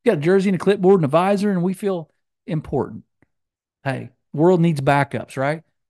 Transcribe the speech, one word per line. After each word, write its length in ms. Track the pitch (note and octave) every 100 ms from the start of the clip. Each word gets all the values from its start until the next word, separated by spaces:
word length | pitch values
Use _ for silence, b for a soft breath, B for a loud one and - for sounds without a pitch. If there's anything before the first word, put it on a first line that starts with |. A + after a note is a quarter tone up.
We 60 | A#3+
got 80 | F3
a 20 |
jersey 300 | D#3 G3 G3
and 60 | F3+
a 20 |
clipboard 380 | F#3+ G3+ F3+ G3
and 80 |
a 40 | D3
visor, 420 | D#3 F#3 G3+ G#3
and 120 | F#3
we 100 | F3+
feel 380 | F#3 G3+ F3+ D#3 _ _ _ -
important. 580 | D#3 - C#3+ G#2 A2 - _ _ _ _ _ _ _
Hey, 280 | C#3 B2+ A#2 _ _
world 260 | D3 E3+ F#3
needs 200 | E3+ D3
backups, 560 | C3+ C#3+ C#3 A#2 A2 -
right? 260 | C3+ D#3+ - _